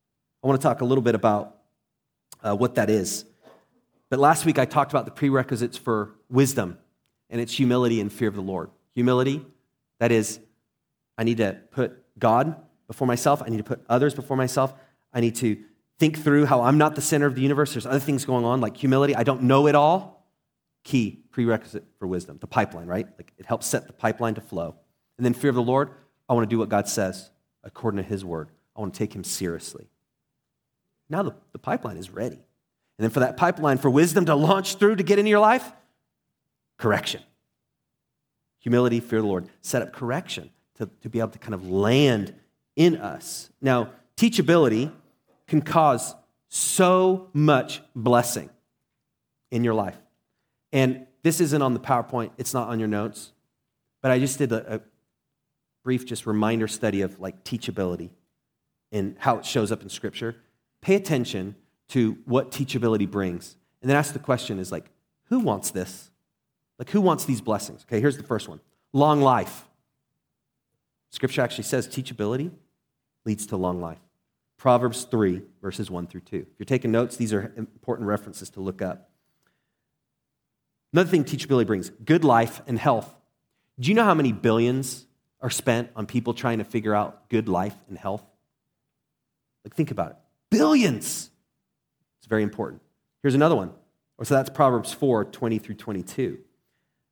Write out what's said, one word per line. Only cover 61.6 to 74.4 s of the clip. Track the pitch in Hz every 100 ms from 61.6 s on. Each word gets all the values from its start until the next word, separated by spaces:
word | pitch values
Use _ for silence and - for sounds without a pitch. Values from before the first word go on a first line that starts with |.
| _ _ -
to | 131 110 - -
what | 123 131
teachability | - 135 127 117 110 98
brings. | 101 95 87 - _ _ _
And | 127
then | 143
ask | 147
the | 135
question | - 123 - 98
is, | 92
like, | 85 - _ _ _
who | - 254
wants | 196 98 -
this? | 95 92 - - _ _ _ _ _ _ -
Like, | 127
who | 202
wants | 185 151
these | - 120
blessings? | 110 104 - - -
Okay, | 113
here's | 143 135
the |
first | - 110 -
one. | 76 _ _ _
Long | 135 147 147
life. | 139 120 87 - - _ _ _ _ _ _ _ _ _ _ _ _ _ _
Scripture | - 131 -
actually | 120 -
says | 104 131 -
teachability | - 131 113 104 127 165 - _ _ _ _ _ _
leads | 110 107 -
to | 101
long | 92 90
life. | 85 80 _ _ _ _